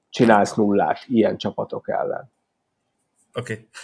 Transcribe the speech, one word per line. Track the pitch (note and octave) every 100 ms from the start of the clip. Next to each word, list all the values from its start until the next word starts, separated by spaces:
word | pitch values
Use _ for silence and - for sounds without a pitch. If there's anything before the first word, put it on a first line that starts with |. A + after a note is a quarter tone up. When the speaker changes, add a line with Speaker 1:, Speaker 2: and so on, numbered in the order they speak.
| _
Speaker 1:
csinálsz | - A#2 G#2+ G#2
nullát | - G#2 G2 D#2 - -
ilyen | A#2 G2+ F#2
csapatok | G2+ G#2 G#2+ - -
ellen. | - - - - _ _ _ _ _ _ _ _ _ _
Speaker 2:
Oké. | A#2+ A#2 G#2+ _ -